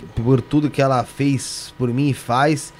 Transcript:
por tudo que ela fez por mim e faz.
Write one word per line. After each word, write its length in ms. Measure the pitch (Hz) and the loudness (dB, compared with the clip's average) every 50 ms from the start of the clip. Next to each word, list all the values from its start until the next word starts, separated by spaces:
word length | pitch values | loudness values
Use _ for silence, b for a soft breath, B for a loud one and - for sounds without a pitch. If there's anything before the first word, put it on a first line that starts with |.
| - - - | -16 -12 -6
por 260 | - 113 120 135 127 | -4 2 2 2 2
tudo 280 | 117 - - 151 151 143 | 2 2 0 0 0 0
que 100 | - - | 0 0
ela 240 | 139 135 135 123 117 | 0 2 2 0 -2
fez 680 | - - - 139 139 139 123 - - - - - - - | -4 -4 -2 0 0 0 0 -2 -6 -10 -12 -14 -14 -8
por 160 | - 127 123 | -4 -2 -2
mim 180 | 117 127 143 147 | 0 0 0 0
e 40 | 127 | 0
faz. 580 | - - - 117 123 139 151 160 143 - - - B | -2 -2 -2 0 2 2 2 2 0 -4 -10 -18 B